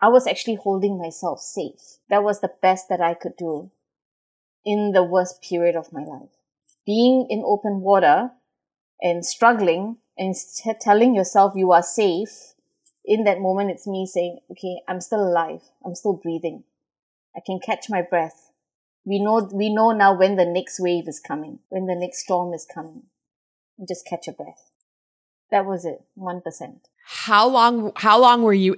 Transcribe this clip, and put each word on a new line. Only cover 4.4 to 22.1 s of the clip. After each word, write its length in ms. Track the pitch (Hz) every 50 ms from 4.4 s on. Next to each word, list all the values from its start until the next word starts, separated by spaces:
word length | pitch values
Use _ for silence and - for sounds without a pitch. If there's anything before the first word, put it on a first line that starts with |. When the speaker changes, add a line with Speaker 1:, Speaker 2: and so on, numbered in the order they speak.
| _ _ _ _ -
Speaker 1:
in 280 | 208 208 208 208 208
the 120 | 190 185 180
worst 380 | 170 180 190 180 185 - _
period 340 | - - 185 170 170 175 170
of 160 | 165 160 -
my 100 | 165 139 151
life. 260 | 156 147 131 - - _ _ _ _ _ _ _ _ _ _ -
Being 420 | 202 208 226 240 247 262 254 247 -
in 120 | - 214 -
open 340 | - 208 202 - 214 202 196
water 520 | 185 196 202 196 175 151 147 180 233 254 - _ _ _ _ _ _ _ _ _ _ _ _ -
and 240 | - 180 170 175 175
struggling 720 | - - - 233 233 240 214 202 175 165 175 196 220 233 - _ _ _
and 140 | - 190 190
s-, 300 | 180 - - - - - - 226 - -
telling 340 | - 226 208 214 233 254 240
yourself 380 | 196 185 - - 208 196 202 196
you 160 | 190 190 180
are 120 | 180 170
safe, 720 | 175 - - - 214 196 165 180 220 - - - - - _ _ _ _ _ _ _ _ _ _ -
in 200 | - 214 220 220
that 160 | 202 190 180
moment, 300 | 196 185 190 196 202 196
it's 160 | 175 - -
me 200 | 202 196 190 190
saying, 340 | 185 - 180 175 175 170 - _ -
"Okay, 300 | 185 - - 185 180 175 - -
I'm 120 | 185 185
still 220 | 175 - 233 208
alive. 400 | 202 185 175 170 165 160 156 160 _ _ _ _ -
I'm 100 | 180 175
still 200 | - - 208 185
breathing. 500 | 165 - 170 165 165 165 160 156 - _ _ _ _ _ _ _ _ _ _ _ _ _ _ -
I 40 | 175 -
can 140 | - 190 185 -
catch 240 | - 226 226 - -
my 140 | 208 185
breath." 440 | 175 - 185 170 160 160 - _ _ _ _ _ _ _ _ _ _ _ _ _ -
We 140 | 185 196 196
know, 280 | 202 214 220 226 208 190 196
we 180 | 196 208 214
know 200 | 214 214 220 226
now 260 | 226 214 202 196 196 180
when 180 | 190 196 202
the 80 | 185 175
next 340 | 175 175 185 180 - - -
wave 300 | 185 175 175 170 165 165
is 100 | 151 -
coming, 420 | - - - 151 151 156 - - _ -
when 160 | - 190 185
the 80 | 185 180
next 300 | 175 180 180